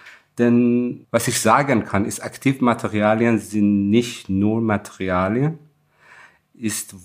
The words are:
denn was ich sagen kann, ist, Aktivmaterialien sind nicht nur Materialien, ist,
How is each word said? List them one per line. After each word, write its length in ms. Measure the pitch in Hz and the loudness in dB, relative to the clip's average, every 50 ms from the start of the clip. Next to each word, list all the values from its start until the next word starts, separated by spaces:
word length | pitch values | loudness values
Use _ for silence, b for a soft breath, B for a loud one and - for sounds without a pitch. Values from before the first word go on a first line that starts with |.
| B B B B B B _ - | B B B B B B _ 0
denn 680 | 120 120 120 120 123 120 120 123 123 120 - - - _ | 2 4 4 4 4 4 2 0 0 -2 -6 -10 -8 _
was 180 | - 113 - 123 | -2 -2 0 0
ich 120 | 113 - | -2 0
sagen 440 | - 110 113 139 143 139 127 104 - | 2 4 4 4 4 2 0 0 0
kann, 200 | - - 98 110 | -2 -2 -2 -2
ist, 180 | 113 - - | -2 -6 -8
Aktivmaterialien 1160 | - - - - - 135 135 131 127 120 110 - - 95 104 104 104 107 110 110 117 117 113 104 | -12 -12 -14 -2 -2 -2 0 2 0 0 0 0 -4 -4 -2 0 2 2 2 2 2 2 2 0
sind 520 | 104 - 104 107 104 101 104 101 98 101 | -2 -4 -2 0 2 2 2 2 2 2
nicht 380 | 107 120 120 123 - - - - | 2 2 0 0 -6 -12 -8 -6
nur 320 | 95 95 101 104 110 113 | -2 0 0 0 0 -2
Materialien, 960 | 113 110 104 98 - - - - 95 92 90 90 92 98 110 127 143 156 160 - - _ _ _ b b b b b b b b b b b b b _ _ | 0 -2 -2 -2 -4 -8 -10 -8 -4 -2 0 0 0 0 0 -2 -2 -2 -4 -8 -14 _ _ _ b b b b b b b b b b b b b _ _
ist, 400 | - 117 107 104 - - - 101 92 | -8 -8 -6 -6 -6 -10 -12 -18 -20